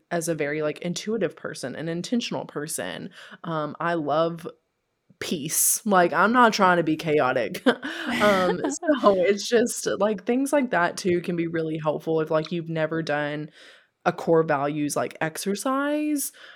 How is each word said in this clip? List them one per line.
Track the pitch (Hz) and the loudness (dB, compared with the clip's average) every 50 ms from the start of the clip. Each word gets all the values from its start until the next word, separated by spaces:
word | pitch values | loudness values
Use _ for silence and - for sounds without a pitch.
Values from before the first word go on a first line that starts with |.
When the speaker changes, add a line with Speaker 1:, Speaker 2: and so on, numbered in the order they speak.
| _ - | _ -6
Speaker 1:
as | 175 170 160 170 | -4 -2 -2 -2
a | 165 | -2
very, | 156 151 143 147 156 | -2 -2 -2 -2 -2
like, | 151 151 147 - | -2 -2 -4 -4
intuitive | - 175 175 - - 208 220 220 190 156 160 | -6 -6 -6 -6 -4 -4 -2 -2 -2 -2 -4
person, | - - - - - - 127 127 | -6 -12 -12 -10 -8 -8 -8 -8
an | - 147 165 | -6 -6 -6
intentional | 165 170 180 - 247 233 233 - 170 131 - | -6 -6 -4 -2 -2 -2 -2 -2 -6 -6 -8
person. | - - 151 147 160 - - 98 90 85 - - - - - - - - - | -8 -8 -8 -8 -6 -6 -6 -6 -6 -8 -10 -12 -14 -16 -18 -20 -20 -20 -14
Um, | - 170 165 156 151 147 120 - | -8 -6 -4 -4 -4 -6 -6 -4
I | 156 170 175 | -4 -2 -2
love | 170 147 143 139 156 165 170 170 160 165 - - _ _ _ _ _ _ _ _ _ _ _ _ - | -2 0 0 2 2 2 0 -2 -6 -12 -14 -16 _ _ _ _ _ _ _ _ _ _ _ _ -10
peace. | - - - 156 127 156 - - - - - - - | -6 -6 -4 -4 -4 -4 -2 0 2 2 0 0 2
Like, | 214 202 180 175 175 | 4 4 6 6 4
I'm | - 165 185 208 | 4 4 4 4
not | 240 254 240 226 | 6 6 6 6
trying | - - 202 185 175 175 | 6 4 4 4 4 4
to | |
be | 160 156 156 | 2 0 0
chaotic. | 156 160 165 151 151 135 127 127 127 110 98 180 - - - | -2 0 2 2 4 4 4 2 0 0 -2 -4 -2 2 2
<laughs> | - - - 294 330 330 330 285 240 233 | 2 0 -2 -10 -8 -8 -6 -4 0 2
Um, | 214 208 202 185 185 180 180 165 - | 4 4 4 4 4 2 0 0 -2
Speaker 2:
<laughs> | 277 | -4
Speaker 1:
so | 277 - 349 320 294 240 220 214 196 185 170 | -4 -2 0 0 2 4 6 4 6 4 2
it's | 190 208 202 208 - | 0 0 -4 -2 2
just, | 240 226 240 226 - - - - 107 - | 2 2 2 2 -2 -4 -4 -4 -2 0
like, | 196 214 214 185 - | 0 0 0 -2 -2
things | - 240 262 277 277 | 0 0 0 0 2
like | - 294 262 247 | 2 2 2 2
that | - 170 175 170 - | 2 2 2 0 0
too | - - 185 175 175 | -2 0 0 0 0
can | 165 - 175 | 0 -2 -2
be | 170 170 | -2 -2
really | 165 165 165 160 160 156 160 | -2 -2 -4 -4 -4 -4 -2
helpful | 156 156 143 156 - 165 160 160 | -2 -2 -2 -2 0 0 0 0
if, | 156 156 | 0 2
like, | 160 156 156 - | 0 0 0 -2
you've | 180 170 165 165 | -4 -6 -4 -4
never | 160 160 156 156 165 165 | -2 -2 -2 -2 -2 -2
done | 160 151 147 147 147 147 151 151 151 147 - - - - - - _ _ _ _ - | -2 -2 -2 -2 -2 -4 -4 -6 -8 -10 -14 -20 -20 -20 -20 -20 _ _ _ _ -2
a | 175 | -2
core | 170 - - - 165 160 | -2 0 2 4 4 4
values, | 160 160 147 139 143 147 151 151 147 147 - | 4 4 2 0 0 0 -2 -2 -2 -2 -2
like, | 143 123 - - - | -2 -2 -4 -4 -4
exercise. | - 160 156 - - 196 202 202 - 269 262 269 285 294 294 302 302 302 302 277 262 - - - - - - | -6 -6 -4 -4 -4 -4 -4 -2 -2 -2 -2 0 0 0 -2 -2 0 0 -2 -2 -4 -6 -10 -14 -20 -20 -20